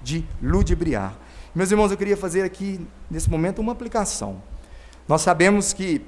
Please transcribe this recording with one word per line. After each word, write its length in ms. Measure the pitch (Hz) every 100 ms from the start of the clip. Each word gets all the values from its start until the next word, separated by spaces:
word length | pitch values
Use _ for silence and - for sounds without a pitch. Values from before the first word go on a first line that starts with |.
de 220 | 123 165 160 -
ludibriar. 720 | 127 180 175 170 160 120 95 98 - - - 160
Meus 160 | 185
irmãos, 180 | 208 208
eu 60 | 196
queria 220 | 202 196
fazer 240 | 190 175
aqui, 440 | 185 180 196 190 165 - -
nesse 200 | 160 -
momento, 300 | 165 170 196
uma 120 | 220
aplicação. 680 | 240 233 226 196 - 202 95 - - - - - - -
Nós 140 | 160
sabemos 500 | 185 170 180 202 196
que 300 | - 185 151